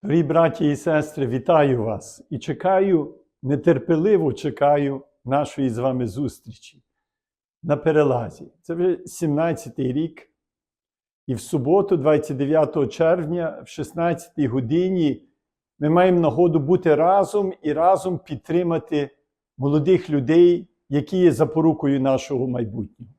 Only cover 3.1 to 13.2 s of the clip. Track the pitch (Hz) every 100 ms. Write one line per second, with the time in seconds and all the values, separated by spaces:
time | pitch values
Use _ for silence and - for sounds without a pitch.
3.1 | - _ _ 131 143 - - - 165 185
4.1 | 202 156 - 151 147 143 147 143 135 -
5.1 | _ 123 139 143 - 131 117 131 127 120
6.1 | 101 139 - - 123 - 139 _ _ _
7.1 | _ _ _ _ _ - 147 160 156 143
8.1 | 123 113 - - _ - 170 180 175 -
9.1 | - 165 147 165 160 - - 131 131 160
10.1 | - - _ _ _ _ _ _ _ _
11.1 | _ - 120 - 156 123 190 202 175 139
12.1 | 151 151 135 139 156 151 156 135 - 165
13.1 | 175